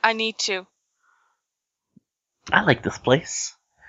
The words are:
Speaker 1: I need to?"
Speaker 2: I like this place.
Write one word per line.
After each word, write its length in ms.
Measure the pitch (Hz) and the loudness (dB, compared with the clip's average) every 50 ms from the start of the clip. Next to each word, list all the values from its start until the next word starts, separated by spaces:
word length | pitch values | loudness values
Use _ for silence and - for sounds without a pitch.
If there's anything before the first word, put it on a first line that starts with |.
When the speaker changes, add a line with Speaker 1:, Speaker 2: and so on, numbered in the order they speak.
| - | 0
Speaker 1:
I 100 | 220 226 | 0 0
need 240 | 220 220 220 220 - | 0 -2 -4 -4 -4
to?" 260 | - 226 196 185 185 - _ _ _ _ _ _ _ _ _ _ _ _ _ _ _ _ _ _ _ _ _ _ _ _ _ - _ _ _ _ _ _ _ _ _ - - | -4 -4 -4 -4 -6 -12 _ _ _ _ _ _ _ _ _ _ _ _ _ _ _ _ _ _ _ _ _ _ _ _ _ -20 _ _ _ _ _ _ _ _ _ -2 0
Speaker 2:
I 100 | - 214 | 2 4
like 200 | 175 123 - - | 4 2 2 0
this 160 | 98 - - | -4 -6 -4
place. 560 | - 123 131 170 - - - - - - - _ _ _ _ _ - | 2 2 2 2 2 -4 -10 -10 -10 -10 -12 _ _ _ _ _ -20